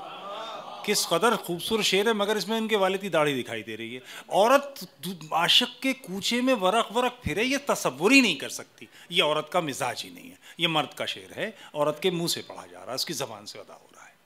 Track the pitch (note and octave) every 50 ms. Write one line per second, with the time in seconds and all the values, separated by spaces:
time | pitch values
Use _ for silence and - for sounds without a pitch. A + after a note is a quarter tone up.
0 | - - - F#3 F#3+ G3+ G3+ A3 A3+ A3 - - - - - - - G#3 G#3 -
1 | - - - E3+ G#3 A#3+ A3 - - - E3+ E3+ - - A3+ G#3+ F#3+ - F#3+ F#3+
2 | G#3 A#3 A3+ G#3 G3+ G3 G#3+ G#3+ E3 G3 A3 A3+ A3 G#3+ A3 G3+ F#3+ F#3 F#3+ F#3+
3 | G3 G3 E3 D#3+ D3 D3 C#3 B2 A2+ A2 A#2 A2 G#2+ A2+ A2 A2 A2+ A2+ A#2+ B2+
4 | - - - - - - - F3 G#3 A#3 C4+ C#4 C#4 - - - F#3 - _ -
5 | C3+ F3 G3 D#3+ D#3 D#3 - D#3+ E3+ E3 - - B3 B3 - - - C4+ C4 -
6 | - F3 F#3 G3 F3+ - A#3 A#3+ B3 C4 C4 G#3+ F#3 F#3 G#3 A#3 G#3+ - G3 B3
7 | B3+ C4 B3+ - - - D3+ F#3 A#3 B3+ C#4 C4+ - - G3+ - - E3 C3 C3
8 | E3 G#3+ C4+ C#4 B3 G3+ D#3+ B2+ B2+ A2+ - - A#2 - _ - A#2 - - -
9 | - - E3+ F3+ E3+ D3 D3+ D#3 D3+ - - F3+ E3 C#3+ B2 - C#3 B2 A2 -
10 | - F#2 F2 E2 - - - - - - - - E3+ E3+ D#3+ D#3 C#3 - - -
11 | A#2 G#2 - G2+ F#2+ - - A#2+ F3 A3 G#3+ - - - - D3+ D3 D3+ D3+ D3+
12 | - F#3+ F3 E3+ E3+ D#3+ - A#2+ G2 - F#2 - F#2+ F2+ F2 F2 F#2 G#2 B2 C3
13 | - - D#3+ C3+ C#3 A2+ A2 G#2 G#2 G2 - G#2+ F#2 - - - - - _ -
14 | - - - _ _